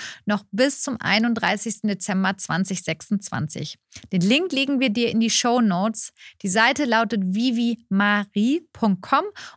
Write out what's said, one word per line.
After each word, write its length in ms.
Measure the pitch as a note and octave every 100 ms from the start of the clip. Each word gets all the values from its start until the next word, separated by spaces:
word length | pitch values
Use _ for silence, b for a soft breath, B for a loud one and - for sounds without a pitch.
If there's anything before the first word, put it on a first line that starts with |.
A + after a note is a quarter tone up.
| B B
noch 180 | - G3+ -
bis 300 | G3 C#4 -
zum 160 | - A3+
einunddreißigsten 840 | - G3+ A#3 A3 F3+ G#3 A3+ - G#3
Dezember 520 | F#3+ - F#3+ F#3+ G3
zwanzig 440 | - D#3+ F#3+ F#3
sechsundzwanzig. 960 | - D#3+ - G3+ - - D3+ - D3+ - _ B B
Den 120 | F#3+
Link 300 | F#3 C#4 F#4
legen 280 | C4+ C4+ C#4
wir 80 | C4
dir 220 | G#3 A#3
in 100 | A3+
die 80 | A3+
Shownotes. 840 | - A#3+ B3 A3 F3 G#3+ - - - B B
Die 80 | G3
Seite 380 | G#3 A#3 C#4+ C4+
lautet 340 | A3+ A3+ A3+ F#3 G3 B3+ A#3 A#3+ A3+ -
vivimarie 720 | G3 G#3 G#3 G3+ G#3 A3+ D#4+ -
punkt 300 | - A3 F#3
com 220 | - C#4 G4+ - B